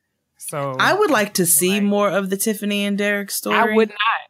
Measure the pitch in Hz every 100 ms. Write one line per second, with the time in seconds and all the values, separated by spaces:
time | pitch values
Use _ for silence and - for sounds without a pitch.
0 | _ _ _ _ - 151 139 131 240 370
1 | 415 233 202 - 170 - 180 202 202 202
2 | 202 185 190 196 220 202 202 208 202 202
3 | 208 202 202 - 208 208 226 220 214 -
4 | 220 175 -